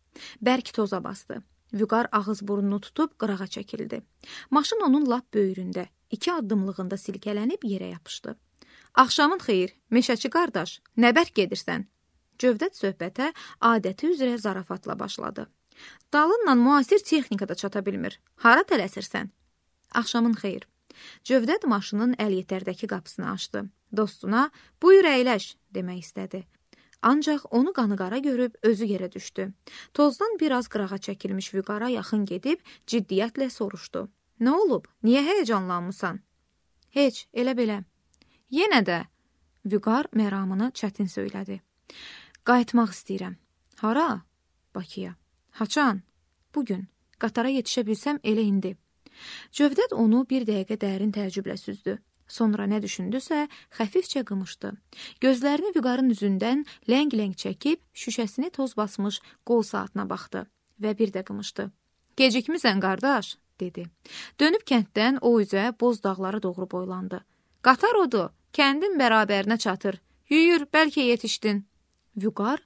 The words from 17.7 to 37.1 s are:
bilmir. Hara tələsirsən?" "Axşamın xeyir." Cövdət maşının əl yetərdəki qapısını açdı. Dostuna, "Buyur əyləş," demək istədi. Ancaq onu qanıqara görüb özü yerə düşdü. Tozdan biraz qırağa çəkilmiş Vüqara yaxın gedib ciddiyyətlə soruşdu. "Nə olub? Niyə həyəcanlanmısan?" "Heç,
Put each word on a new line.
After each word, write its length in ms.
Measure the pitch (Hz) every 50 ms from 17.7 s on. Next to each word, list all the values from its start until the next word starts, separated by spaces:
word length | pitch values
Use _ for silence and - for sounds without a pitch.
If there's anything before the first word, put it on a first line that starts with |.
| - 208 190
bilmir. 340 | 196 196 196 - 196 - - _ _ _
Hara 260 | _ - 233 240 294
tələsirsən?" 680 | 392 - 370 247 185 190 - - 190 - - 196 - 196 - _ _ _ _ _ _ _ _ _ _ _ -
"Axşamın 400 | 240 226 - - 233 233 233 226
xeyir." 340 | 214 - 202 180 - - - _ _ _ _ - - - - - - _
Cövdət 440 | - 262 262 233 226 339 427 - 294
maşının 460 | 220 202 196 - - 208 226 247 247
əl 200 | - 214 214 190 185
yetərdəki 460 | 180 - 190 185 190 185 185 - - 202
qapısını 440 | 202 190 165 - - - 185 -
açdı. 380 | 196 185 - - - 208 202 196 - _ _ _ - 202
Dostuna, 520 | 220 202 - - - 190 208 233 269 294 - - _ _ _ _
"Buyur 240 | - 339 392 392 381
əyləş," 500 | 320 277 254 247 254 233 196 - - - _ _ _ 196
demək 260 | 190 180 180 180 180 165
istədi. 380 | - - 202 190 190 - 190 180 - _ _ _ _ _ _ _ _ _ _
Ancaq 400 | - 226 262 302 294 302 302 285 - -
onu 220 | - 233 262 349 381
qanıqara 440 | - 240 208 202 190 190 185 214 262
görüb 360 | 277 294 262 240 254 240 226 _ -
özü 220 | 220 233 196 226
yerə 260 | 208 202 185 226 208
düşdü. 420 | - 190 - - - - 190 196 190 - _ - - - - - -
Tozdan 460 | - 294 294 247 - 392 453 453 359
biraz 280 | 320 302 262 247 240 -
qırağa 320 | - 214 202 185 196 190 - -
çəkilmiş 460 | 196 - - 190 196 190 196 - -
Vüqara 360 | 196 190 - 208 208 226 247
yaxın 360 | 247 214 - - - 214 202
gedib 340 | 196 - 180 - 269 330 392 - - - - _ -
ciddiyyətlə 600 | - 240 190 - 190 190 208 233 - - 269 254
soruşdu. 600 | - - 220 196 - 175 - - - - - 196 _ _ _ _ _ -
"Nə 100 | 233 247
olub? 340 | 294 359 427 359 254 180 - - _ _ -
Niyə 180 | 220 240 277 285 311
həyəcanlanmısan?" 880 | 381 415 330 214 226 196 190 185 180 175 175 180 196 - - 180 - 196 - _ _ _ _ _ _ _ _ _ _ _ _ _
"Heç, 380 | _ 277 285 262